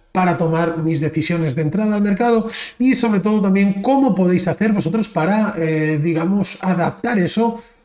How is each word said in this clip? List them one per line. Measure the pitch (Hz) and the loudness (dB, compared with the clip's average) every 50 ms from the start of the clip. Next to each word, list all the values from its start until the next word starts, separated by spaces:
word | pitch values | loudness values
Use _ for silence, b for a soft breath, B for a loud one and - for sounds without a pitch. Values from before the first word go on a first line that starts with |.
| _ _ | _ _
para | - 185 185 180 165 - | -2 0 2 2 2 0
tomar | 175 160 160 165 170 165 165 160 | 0 0 0 0 0 0 -2 -2
mis | 156 160 160 143 | -2 -2 -2 -2
decisiones | 151 151 151 160 151 - 170 165 160 151 127 | -2 -2 -2 -2 -2 -2 -2 -2 -2 -2 -2
de | 151 | -2
entrada | 156 151 151 190 214 214 208 208 | -2 -2 -2 0 0 0 0 0
al | |
mercado | 208 202 196 180 240 240 233 226 220 226 B B B B B - | 0 0 0 0 2 2 2 2 0 -2 B B B B B 0
y, | 247 262 254 | 0 2 2
sobre | - - 226 208 196 | 2 2 2 2 2
todo, | 170 214 214 214 196 | 2 2 2 2 2
también | 196 190 196 196 202 190 - - | 2 4 4 4 2 0 0 0
cómo | 247 269 277 269 254 185 | 2 2 4 4 2 2
podéis | 190 185 180 185 175 - 175 | 2 2 2 2 0 0 -2
hacer | 160 - 208 220 | -2 0 0 0
vosotros | 208 202 - - 185 220 214 - | 0 0 0 0 -2 -2 -4 -2
para, | - 165 156 175 202 220 214 202 - 165 | -2 -2 0 0 0 0 0 -2 -2 -2
eh, | 165 160 156 156 156 156 156 147 147 | -2 -2 0 0 0 0 0 0 0
digamos, | 170 165 156 165 180 196 202 185 - - - - | 0 0 0 0 0 0 0 -2 -4 -6 -6 -4
adaptar | 185 180 180 170 156 - - - 233 247 208 | -2 0 0 0 -2 -4 -4 -4 -2 0 0
eso, | 180 165 - 214 233 233 226 226 B B B B | 0 0 0 0 0 0 -2 -4 B B B B